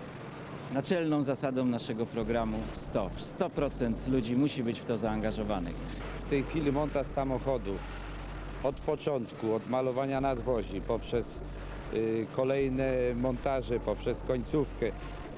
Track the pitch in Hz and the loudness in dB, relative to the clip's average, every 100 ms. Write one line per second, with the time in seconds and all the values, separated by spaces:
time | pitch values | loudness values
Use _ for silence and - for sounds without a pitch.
0 | - - - - - - - 131 143 180 | -12 -12 -12 -12 -10 -10 -4 -2 2 2
1 | 160 151 135 131 139 131 127 117 - 110 | 4 2 2 0 0 2 2 2 -2 -2
2 | 117 117 110 117 113 110 110 - - 120 | -2 0 2 2 2 0 -4 -6 -2 0
3 | 92 - - - 180 - 143 - 120 110 | 0 -4 -6 -2 0 2 0 2 0 0
4 | 127 131 113 123 143 139 117 117 - 113 | 2 2 4 4 4 2 0 -2 -2 0
5 | 110 107 107 107 104 98 85 - - - | 2 2 0 0 0 0 -2 -4 -6 -6
6 | - - - 139 131 147 143 135 151 143 | -6 -6 0 0 2 0 2 2 2 0
7 | 127 - 135 127 156 127 98 95 - - | 0 0 0 0 2 0 0 -4 -4 -8
8 | - - - - - - 135 139 - 151 | -8 -8 -8 -8 -8 -2 -2 0 0 0
9 | - 139 107 - 113 110 104 127 131 123 | 2 0 -2 -2 2 2 2 2 2 2
10 | 135 135 135 123 113 120 98 98 87 113 | 2 2 2 2 2 2 0 -2 0 -2
11 | - 120 113 - - - - - - 107 | 0 0 0 -6 -8 -8 -8 -8 -4 0
12 | 113 113 110 - 131 139 135 127 131 127 | 2 2 0 0 2 4 4 2 2 4
13 | 123 120 127 123 139 135 117 120 - 208 | 2 2 2 2 0 0 2 0 2 0
14 | - 113 - 127 117 156 131 - 113 - | 0 -2 0 -2 2 0 0 0 -2 -2
15 | - - - | -8 -8 -8